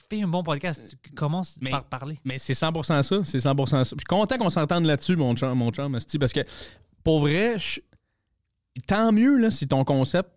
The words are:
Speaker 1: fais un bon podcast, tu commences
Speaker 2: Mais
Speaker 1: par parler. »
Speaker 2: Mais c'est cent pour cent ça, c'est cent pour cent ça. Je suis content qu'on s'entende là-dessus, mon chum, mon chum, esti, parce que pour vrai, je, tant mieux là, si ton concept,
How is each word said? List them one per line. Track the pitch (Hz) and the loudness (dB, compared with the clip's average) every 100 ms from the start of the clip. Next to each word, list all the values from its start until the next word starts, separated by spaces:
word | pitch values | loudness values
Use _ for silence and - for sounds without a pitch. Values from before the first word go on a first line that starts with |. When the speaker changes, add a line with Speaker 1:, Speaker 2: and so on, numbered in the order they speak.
| _ | _
Speaker 1:
fais | 214 | -4
un | 196 | -2
bon | 175 | -2
podcast, | 170 143 180 151 107 - | -2 -4 -4 -6 -10 -20
tu | - | -20
commences | 147 147 170 180 - | -4 -2 -2 -6 -8
Speaker 2:
Mais | 131 | -6
Speaker 1:
par | 135 | -6
parler. » | - 127 135 156 | -6 -10 -10 -8
Speaker 2:
Mais | 135 131 | -8 -8
c'est | - | -4
cent | 131 160 | -2 0
pour | 160 135 | -2 0
cent | 151 | 0
ça, | 139 196 165 | 2 0 0
c'est | 135 | 0
cent | 139 | 2
pour | 139 135 | 2 2
cent | 139 | 2
ça. | 131 - | 0 -2
Je | |
suis | - | -2
content | 185 214 262 | 0 2 0
qu'on | 196 | 0
s'entende | 165 151 175 160 | 0 0 2 2
là-dessus, | 143 - 180 | 2 2 2
mon | 131 117 | 2 0
chum, | 131 127 | 0 0
mon | 117 | 0
chum, | 113 143 123 | -2 -4 -6
esti, | - 156 | -4 -2
parce | 135 | 0
que | - 117 - - - _ _ | 0 -4 -8 -20 -20 _ _
pour | - 160 | 0 2
vrai, | 147 160 226 226 | 2 2 0 -2
je, | - - - _ _ _ _ _ _ _ _ - - | -4 -8 -12 _ _ _ _ _ _ _ _ -16 -2
tant | 196 226 | 2 4
mieux | 214 254 277 | 4 6 4
là, | 220 | 4
si | - 139 | 0 0
ton | 135 | 0
concept, | 135 139 131 170 190 | 2 2 2 0 -2